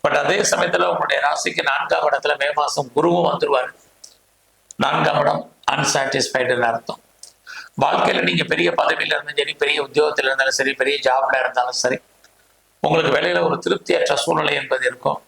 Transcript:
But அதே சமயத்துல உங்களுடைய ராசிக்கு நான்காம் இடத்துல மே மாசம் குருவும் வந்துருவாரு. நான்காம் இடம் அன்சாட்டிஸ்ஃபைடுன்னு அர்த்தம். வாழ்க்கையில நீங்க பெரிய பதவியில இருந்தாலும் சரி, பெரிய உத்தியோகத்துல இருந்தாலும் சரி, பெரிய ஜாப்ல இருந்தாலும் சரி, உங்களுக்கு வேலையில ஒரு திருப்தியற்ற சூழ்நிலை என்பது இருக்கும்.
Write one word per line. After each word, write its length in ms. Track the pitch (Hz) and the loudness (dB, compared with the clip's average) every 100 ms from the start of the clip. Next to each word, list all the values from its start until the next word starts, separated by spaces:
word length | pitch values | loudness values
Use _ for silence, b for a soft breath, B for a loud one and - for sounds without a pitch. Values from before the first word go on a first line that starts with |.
| 147 | 2
But 80 | 139 | 2
அதே 220 | 147 196 | 2 0
சமயத்துல 460 | 202 170 175 175 | 2 0 0 2
உங்களுடைய 380 | 180 170 - 143 | 0 0 0 0
ராசிக்கு 400 | 143 151 - 165 | 0 0 -2 -2
நான்காம் 480 | 143 135 - 165 151 | 0 -2 0 0 2
இடத்துல 280 | 139 147 147 | 0 0 0
மே 140 | 139 | 0
மாசம் 360 | 147 143 151 131 147 | 0 -2 -2 -2 2
குருவும் 320 | 170 175 170 | 2 4 2
வந்துருவாரு. 380 | 151 147 135 - - _ _ - _ _ _ _ _ _ - | 0 0 0 0 -10 _ _ -20 _ _ _ _ _ _ -4
நான்காம் 440 | 139 160 151 151 | 0 2 0 2
இடம் 320 | 147 - - _ - | 0 0 -6 _ -4
அன்சாட்டிஸ்ஃபைடுன்னு 880 | 143 143 143 131 139 - 131 123 123 | -2 0 0 0 -2 -2 -2 0 2
அர்த்தம். 400 | 117 117 - - _ _ - _ B B B - | 0 -2 -8 -14 _ _ -20 _ B B B -2
வாழ்க்கையில 420 | 139 - - 180 | 0 2 0 0
நீங்க 220 | 170 170 | 0 -2
பெரிய 260 | 151 156 170 | -2 0 0
பதவியில 300 | - 151 160 | 0 0 0
இருந்தாலும் 360 | - 151 147 147 | -2 -2 -2 -4
சரி, 180 | 143 | -4
பெரிய 280 | 151 147 151 | -2 -2 0
உத்தியோகத்துல 400 | 139 143 151 147 | 0 2 2 2
இருந்தாலும் 280 | 131 135 135 | 0 2 0
சரி, 220 | 127 135 | 0 -2
பெரிய 240 | - 131 143 | 0 -2 2
ஜாப்ல 360 | 131 131 - 131 | 2 2 2 0
இருந்தாலும் 340 | 123 127 123 | 0 0 -2
சரி, 260 | 123 123 135 _ _ _ _ _ _ _ _ | -2 -2 -4 _ _ _ _ _ _ _ _
உங்களுக்கு 380 | - 160 139 143 | 0 2 2 2
வேலையில 260 | 170 175 | 2 0
ஒரு 140 | 160 175 | 0 -2
திருப்தியற்ற 560 | - 202 - 170 165 | -2 -2 0 0 2
சூழ்நிலை 400 | 147 165 160 151 | 0 0 0 0
என்பது 320 | 147 135 131 127 | -2 -2 -2 -2
இருக்கும். 360 | 127 143 - | -2 -4 -4